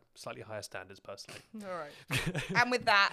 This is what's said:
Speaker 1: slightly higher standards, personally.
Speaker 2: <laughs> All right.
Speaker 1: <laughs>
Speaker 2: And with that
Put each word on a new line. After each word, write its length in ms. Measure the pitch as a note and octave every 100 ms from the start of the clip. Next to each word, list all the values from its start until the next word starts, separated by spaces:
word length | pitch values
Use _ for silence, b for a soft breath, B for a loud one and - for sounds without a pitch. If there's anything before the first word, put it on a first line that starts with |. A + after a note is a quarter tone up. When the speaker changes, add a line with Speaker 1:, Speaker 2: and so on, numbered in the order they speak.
| _
Speaker 1:
slightly 280 | - B2 B2
higher 200 | G#2+ G#2+
standards, 360 | G2+ G2 F#2 G2
personally. 420 | - G2 - G#2 -
Speaker 2:
<laughs> 80 | A3
All 160 | G3+ F3
right. 640 | D3 - - C3+ - E3 -
Speaker 1:
<laughs> 60 | G3+
Speaker 2:
And 140 | B3
with 160 | B3 -
that 260 | G3+ G3